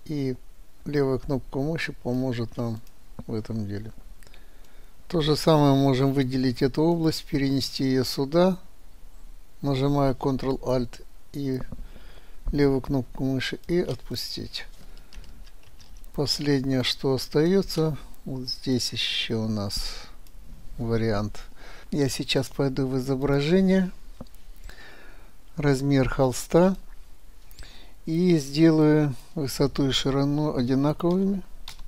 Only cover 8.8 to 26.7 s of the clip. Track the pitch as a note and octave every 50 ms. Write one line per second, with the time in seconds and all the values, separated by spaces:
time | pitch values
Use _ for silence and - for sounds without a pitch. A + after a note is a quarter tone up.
8.8 | - - - - - - - - - - - - - - - - - C#3+ C#3 C3
9.8 | C3+ C#3+ C#3+ C#3+ C#3 C3+ B2+ - - C#3+ C3+ B2 - C3 C3+ B2+ - B2+ B2+ C3
10.8 | B2 B2 - - - - - - - - - D3 C#3+ C3+ C3 B2+ C3 - - -
11.8 | - - - - - - - - - - - - - - - D3 C#3+ C#3 C3+ C3
12.8 | - - C#3+ C3+ B2 - - - C#3 C3 C3+ C3 B2 - - - - - E3+ F3
13.8 | F3+ - C3 - - - B2+ B2+ - - - - - - - - - - - -
14.8 | - - - - - - - - - - - - - - - - - - - -
15.8 | - - - - - - - - D3 B2 - - D3+ C#3+ C#3+ C3+ B2+ C3+ C3+ C3
16.8 | B2 - - - - C#3 C3+ B2+ - - - D3+ D3+ E3+ F#3+ G3 F#3 - - E3
17.8 | D#3 D#3+ D3 C3 - - - - - - C#3 C3 B2+ B2 - - - C3+ C3 B2
18.8 | - - - A2 - - - - - - A#2 A2+ A2 A2 A2 G#2 G2+ G2+ - -
19.8 | - - - - - - - - - - - - - - - - - - - -
20.8 | A#2+ A2+ A#2 A2+ A2 A2+ G#2+ G2+ G#2+ G#2 - - - - - - - - - -
21.8 | - - - D#3 C#3+ C3 - - D3 - - C#3 C3 - - - C#3 C#3 C3 C3+
22.8 | C3+ C3 C3 C3+ B2 C3+ C#3 C3 C3+ C#3 C#3 C#3+ C#3+ D3+ F3 F#3+ F#3+ F#3 F#3+ F#3+
23.8 | F#3 F#3 - - - - - - - - - - - - - - - - - -
24.8 | - - - - - - - - - - - - - - - - D3 D3 C#3 B2+
25.8 | C#3 C#3+ C#3+ C3+ C3 B2+ - - C3+ C3 A#2+ - - - - E3 F3 F#3+